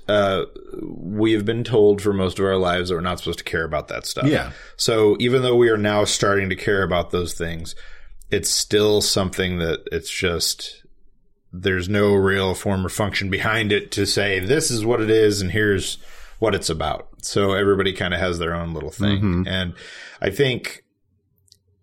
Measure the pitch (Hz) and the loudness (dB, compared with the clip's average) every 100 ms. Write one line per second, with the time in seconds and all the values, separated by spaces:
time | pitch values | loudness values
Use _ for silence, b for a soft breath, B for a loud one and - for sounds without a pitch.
0 | - 104 98 95 - - - - - 82 | 0 2 4 0 -4 -10 -14 -12 -10 -10
1 | 85 104 110 107 104 113 113 117 104 98 | -8 0 2 2 0 -2 0 6 6 6
2 | 104 98 92 87 98 95 90 90 90 85 | 2 0 0 0 0 2 2 0 0 -2
3 | 90 87 85 85 - 85 78 76 - - | -2 -4 -6 -8 -6 -4 -2 -4 -6 -8
4 | - - 139 143 - B B - - 113 | -8 -2 0 0 -2 B B -4 0 4
5 | 107 104 123 127 123 120 117 110 104 104 | 4 4 2 2 4 4 6 4 2 2
6 | 104 - 104 101 95 92 - 101 87 90 | 0 2 2 2 0 -2 0 0 2 0
7 | 85 92 85 - 85 82 82 - B B | 0 -2 -4 -4 -6 -6 -10 -12 B B
8 | B B - 101 - - - 107 107 104 | B B -4 -2 0 -2 0 2 4 4
9 | - 107 92 95 92 90 82 78 - 82 | 2 0 0 -2 -2 -2 -2 -2 -4 -8
10 | - - 92 82 - - - - - - | -6 -4 -2 0 -2 -4 -10 -16 -20 -20
11 | - _ _ _ _ 90 95 92 87 104 | -20 _ _ _ _ -4 -2 0 0 2
12 | 104 101 95 98 95 90 107 95 90 - | 4 4 4 2 0 -2 -2 -2 -2 -2
13 | 104 - 98 95 110 110 104 101 - - | -2 -2 -2 -2 0 0 2 0 0 -2
14 | 98 - 101 95 95 151 - 120 110 120 | 0 0 0 0 0 0 0 -2 0 0
15 | 110 110 107 98 92 107 107 95 - - | 4 4 4 2 0 0 2 2 -2 -8
16 | B B B B 110 95 - 80 80 - | B B B B 0 0 -2 -2 -2 -4
17 | - - - 107 101 98 101 95 95 90 | -8 -14 -4 0 2 4 4 4 2 0
18 | 92 87 92 85 85 85 85 80 78 - | -2 0 -2 -2 -2 -2 -4 -6 -8 -2
19 | 101 98 101 87 90 92 90 - B B | 0 2 2 2 0 -2 -4 -8 B B
20 | B B 98 92 135 - - - _ _ | B B -4 0 0 0 -6 -14 _ _
21 | _ _ _ _ _ _ _ _ | _ _ _ _ _ _ _ _